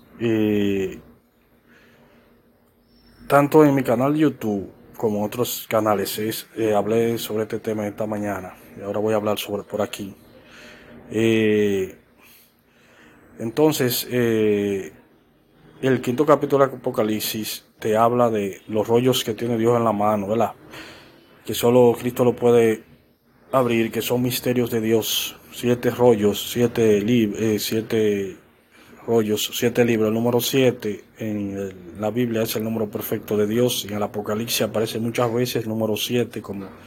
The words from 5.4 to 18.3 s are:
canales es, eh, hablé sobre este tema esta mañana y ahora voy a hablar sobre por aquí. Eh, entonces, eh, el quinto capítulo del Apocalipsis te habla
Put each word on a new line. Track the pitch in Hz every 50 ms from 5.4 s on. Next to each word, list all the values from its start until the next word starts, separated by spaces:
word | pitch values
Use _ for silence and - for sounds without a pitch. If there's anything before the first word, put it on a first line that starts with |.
| 123 - - - - -
canales | - 110 107 107 107 98 98 95 - -
es, | 107 110 107 - - - -
eh, | - 113 110 107
hablé | 104 98 104 110 113 117 117 117 113
sobre | - - 107 110 110
este | 107 - 107
tema | - 117 110 107 107
esta | 104 101 - 110
mañana | 107 107 104 104 104 101 92 92 92 - - - - - -
y | 98
ahora | 98 104 107
voy | 104 110 110
a |
hablar | 107 104 107 104 98
sobre | - - 101 101 98
por | - - 104 101
aquí. | - - - 101 95 98 - - - - - - - - - - - - - - - - - - -
Eh, | - 107 113 113 113 110 110 107 107 104 104 101 98 98 92 90 - - _ _ _ _ _ _ - - _ _ _ _ _ _ _ _ _ _ _ _ - - - _ _ _ - -
entonces, | - 117 113 - 151 156 147 - 135 123 117 - - -
eh, | 120 123 120 117 113 110 107 107 104 101 101 101 101 98 90 78 - - - _ _ _ _ _ _ _ _ _ _ _ _ - - - -
el | 135 131 117
quinto | 123 - 123 120 151
capítulo | 147 151 139 147 139 147 135 139
del | 131 127
Apocalipsis | 127 - 139 123 - 113 107 107 107 - - - 110 107 - - - - _ _ _
te | - 113 107
habla | 107 113 117 120 123 123 117